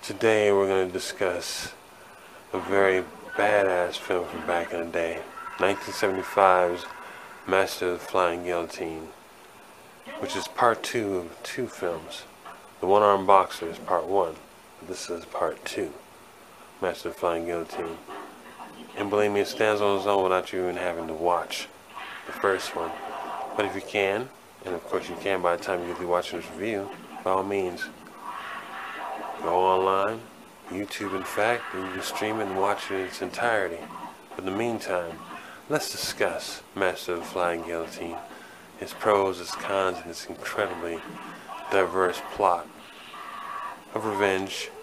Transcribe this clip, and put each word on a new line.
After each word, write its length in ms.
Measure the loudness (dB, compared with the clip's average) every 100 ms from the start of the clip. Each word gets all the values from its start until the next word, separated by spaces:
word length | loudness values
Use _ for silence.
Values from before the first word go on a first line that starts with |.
Today 480 | -10 2 6 8 8
we're 160 | 8 6
gonna 240 | 4 2
discuss 800 | 0 -4 0 0 0 -4 -6 -8 -12 -20 -20 -20 -20 -20 -20 -6
a 80 | -6
very 460 | 2 6 6 6 0 -10 -10 0
badass 580 | 4 6 6 4 2 -2
film 320 | -2 0 0
from 180 | -6 0
back 280 | 0 0
in 80 | -4
the 40 | -2
day, 340 | -2 -2 -4 -10 -12 -12 0
nineteen 320 | 2 2 -2
seventy-five's 920 | 0 0 0 0 6 8 8 6 2 -6 -12 -14 -14 -16 -14 2
Master 460 | 4 4 0 -2
of 60 | -2
the 40 | -2
Flying 380 | 2 2 2
Guillotine, 640 | -2 -2 -2 -4 -6 -6 -10 -16 -20 -20 -20 -20 -20 -20 -20 -20 -14 -8
which 160 | -6 -6
is 100 | -6
part 340 | 2 4 4
two 320 | 0 -2 0 -2
of 260 | -4 -10
two 240 | -10 -6 -8
films. 560 | -4 -4 -4 -6 -14 -14 -18 -18 -18 -20 -6
The 40 | 6
One-Armed 400 | 8 8 6 10
Boxer 440 | 8 8 0 -6
is 80 | -8
part 280 | 0 0 4
one, 300 | 2 2 -2 -16 -20 -20 -20
but 120 | -12
this 200 | -10 -6
is 140 | -8
part 400 | -6 -2 -2 -2
two, 300 | -6 -4 -6 -8 -18 -20 -20 -20 -20 -20 -20 -4
Master 260 | -4 -2 -6
of 80 | -2
the 60 |
Flying 240 | 0 0 -2
Guillotine. 520 | -4 -4 -6 -8 -8 -12 -14 -14 -16 -20 -16 -16 -16 -14 -6
And 120 | 0
believe 220 | 4 4
me, 80 | 4
it 80 | 0
stands 340 | 2 4 4
on 180 | 4 2
its 60 | 4
own 180 | 4
without 280 | 6 4 2
you 120 | -2
even 120 | -2 -2
having 320 | -2 -4 -6
to 60 |
watch 560 | 0 2 2 0 -6 -8 -14 -16 -14 -12 -12 -12
the 80 |
first 420 | 0 2 2 0 -4
one. 160 | -6 -6 -8 -8 -8 -8 -6 -2
But 120 | -2
if 60 |
you 80 | -2
can, 460 | -2 2 2 2 -2 -12 -20 -14 -6
and 100 | -6
of 80 |
course 240 | -2 -4 -4
you 80 | -6
can 200 | -2 2
by 140 | 2 2
the 80 |
time 160 | 0 -2
you 80 | -2
get 100 | -4
through 120 | 0
watching 320 | 0 0 -6
this 100 | -8
review, 380 | -6 -4 -2 -4 -10 -14 -8
by 80 | 0
all 120 | 2
means, 420 | 2 0 -2 -4 -10 -10 -18 -14 -12 -10 -10 -10 -12 -12 -10 -8 -8 -8 -8 -4
go 180 | 2 4
online, 600 | 6 6 4 4 2 -2 -10 -18 -20 -20 -10
YouTube 440 | -6 -6 -4 -4
in 100 | -4
fact, 400 | -4 0 2 2 -2
and 120 | -6 -6
you 60 |
can 100 | -6
stream 380 | -6 -2 -2 -2
it 80 | -2
and 100 | 2
watch 320 | 2 2 -2
it 60 | -4
in 60 |
its 200 | -4 -4
entirety. 580 | -6 -2 2 2 0 -4 -10 -12 -12 -14 -14
But 160 | -8 -4
in 0 |
the 120 | 0
meantime, 640 | 0 -2 -2 -2 -2 -8 -12 -14 -14 -16 -2
let's 240 | -2 -2
discuss 680 | -6 -6 0 0 0 -6 -10 -12 0
Master 400 | 0 0 -4 -4
of 40 |
the 60 | -4
Flying 380 | -2 0 0
Guillotine, 520 | -4 -4 -6 -8 -8 -10 -12 -16 -18 -20 -20 -12
its 140 | -12
pros, 480 | -2 4 6 6 0
its 120 | -6
cons, 440 | -6 -2 2 2 0
and 140 | -8
its 160 | -10 -10
incredibly 760 | -8 -6 -2 -2 -2 -6 -6 -8 -12 -14 -14 -12 -12 0
diverse 500 | 2 4 4 2 2 -6
plot 360 | 2 4 4 0 -14 -18 -18 -16 -14 -12 -10 -10 -8 -10 -12 -6
of 120 | -4 -2
revenge, 640 | 4 4 4 0 -4 -8 -10